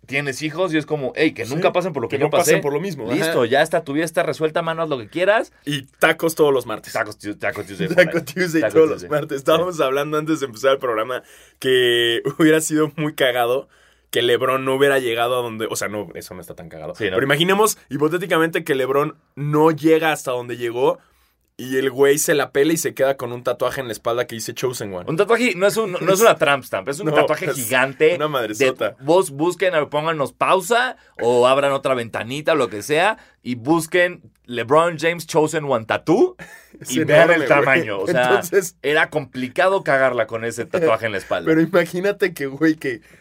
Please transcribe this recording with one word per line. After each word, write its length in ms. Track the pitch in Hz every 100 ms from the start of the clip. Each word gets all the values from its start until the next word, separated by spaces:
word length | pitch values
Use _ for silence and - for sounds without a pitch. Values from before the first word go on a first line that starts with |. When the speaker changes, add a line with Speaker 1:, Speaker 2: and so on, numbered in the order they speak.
| -
Speaker 1:
tienes 340 | 139 143 131
hijos 300 | 156 151 185
y 60 | 156
es 80 | 151
como, 260 | 151 208
"Ey, 180 | - 135
que 120 | -
Speaker 2:
Sí, 100 | 110
Speaker 1:
nunca 180 | 151 185
pasen 180 | 180 180
por 100 | 143
lo 60 | 117
que 80 | 139
Speaker 2:
que 40 |
Speaker 1:
yo 60 | 147
Speaker 2:
no 40 |
pasen 240 | 151 160
Speaker 1:
pasé". 80 | 190
Speaker 2:
por 100 | 147
lo 80 | 143
mismo, 240 | 196 143
ajá. 100 | 113
Speaker 1:
Listo, 300 | 139 160 160
ya 160 | 117 135
está, 240 | 160 170
tu 80 | 160
vida 140 | 143 165
está 160 | 180
resuelta, 400 | 160 139 156 165
mano, 200 | 165 160
haz 60 | 165
lo 80 | 139
que 100 | 107
quieras. 440 | 165 185 220 294 _ -
Speaker 2:
Y 160 | 143 127 _
tacos 360 | 160 160 165
todos 180 | 160 151
los 120 | 135
martes. 300 | 117 107 -
Speaker 1:
Taco 180 | 117 107
Tu-, 220 | - 101 95
Taco 280 | 104 104
Tuesday 240 | 101 95 -
Speaker 2:
<laughs> 60 |
Taco 160 | 170 170
Speaker 1:
por 80 | 170
ahí. 40 |
Speaker 2:
Tuesday 380 | 135 185 180 160
Speaker 1:
Taco 120 | 151
Speaker 2:
todos 140 | 156 156
Speaker 1:
Tuesday. 180 | 120 87
Speaker 2:
los 100 | 147
martes. 160 | 151 139
Speaker 1:
Sí. 40 |
Speaker 2:
Estábamos 360 | 135 160 180 165
hablando 360 | 139 139 143 151
antes 220 | 156 151
de 60 | 135
empezar 260 | 107 127
el 60 | 135
programa 440 | 127 110 117 127 - - - _
que 640 | 131 127 123 120 120 117
<laughs> 140 | 135 -
hubiera 220 | 160 156
sido 300 | 156 156 151 156
muy 180 | 151
cagado 540 | 151 135 123 120 131 - _ _ _ _
que 120 | 117
LeBron 420 | 120 120 127 131
no 100 | 131 135
hubiera 240 | 139 135
llegado 360 | 127 113 120 127
a 60 |
donde, 240 | 120 110 110
o 60 |
sea, 140 | - 98
no, 180 | 104 90
eso 200 | - -
no 60 | 90
está 140 | 85
tan 140 | 82 85
cagado. 260 | 82 78
Speaker 1:
Sí, 120 | - 104
¿no? 100 | 92
Speaker 2:
Pero 80 |
imaginemos 540 | 135 147 175 196 214 - _
hipotéticamente 720 | 139 151 175 185 170 165 175
que 140 | 165 135
LeBron 400 | 131 139 147 - _
no 380 | - 147 151 160
llega 400 | 156 160 160 160
hasta 180 | 147 -
donde 260 | 123 120 120
llegó 440 | 120 120 143 175 _ _ _ _ _ -
y 220 | 127 131
el 120 | 135
güey 280 | 127 139 147
se 160 | -
la 180 | 151 127
pela 200 | 143 147
y 40 | 160
se 180 | 131
queda 220 | 110 135 139
con 160 | 123
un 100 | 120
tatuaje 380 | 123 120 123 123
en 60 | 123
la 40 |
espalda 360 | 107 120 117 120
que 80 | 113
dice 180 | 110
Chosen 400 | 117 127 123 107
One. 120 | 92 87
Speaker 1:
Un 60 | 165
tatuaje 380 | 202 226 247 170
no 100 | 202
es 100 | 208
un, 160 | 220
no 200 | 175 165
es 80 | 190
una 160 | 226 170
tramp 260 | 147 143
stamp, 240 | - 104 95
es 120 | 143
un 60 | 151
Speaker 2:
<laughs> 40 |
No, 40 |
Speaker 1:
tatuaje 320 | 143 135 151 175
Speaker 2:
es 100 | 135
Speaker 1:
gigante 580 | 113 127 135 131 156
Speaker 2:
una 140 | 175 151
madresota. 640 | 139 110 107 131 127 107
Speaker 1:
de, 60 | -
vos 320 | 135 175 170 139 165 175 190 165 139
pónganos 420 | 147 156 160 127
pausa 640 | - 135 185 175 233 254 - _ -
o 280 | 117 123 123
abran 240 | 135 139
otra 220 | 139 139
ventanita 580 | 127 117 101 107 139 156
o 20 | 160
lo 120 | 120
que 140 | 104
sea 360 | 101 147 190 220 - _
y 140 | 117 123
busquen 680 | 117 165 160 180 175 180 - _ -
LeBron 500 | 120 113 151 170 160
James 300 | 165 170 160
Chosen 380 | 165 151 160
One 220 | 147 123 110
Tattoo 500 | 104 - 190 370 - - -
Speaker 2:
<laughs> 220 | _ -
Es 120 | -
Speaker 1:
y 100 | 127
vean 280 | 151 147 165
Speaker 2:
enorme, 40 |
Speaker 1:
el 60 | 170
Speaker 2:
güey. 80 | 139
Speaker 1:
tamaño. 500 | 143 139 131 113 98
O 80 | 95
sea, 200 | 127 123
Speaker 2:
Entonces 480 | 120 107 196 185 -
Speaker 1:
era 280 | 135 151 160
complicado 720 | 151 135 127 127 - 180 196
cagarla 460 | 160 135 131 123 110
con 160 | 113
ese 220 | 117 113 113
tatuaje 400 | - 160 110 110
en 60 |
la 60 | 98
espalda. 280 | - 95 160
Speaker 2:
<laughs> 40 |
Pero 100 | 160
imagínate 720 | 160 175 165 180 196 202 190
que, 140 | 170 139
güey, 300 | 135 160 156
que 240 | 143 113 - -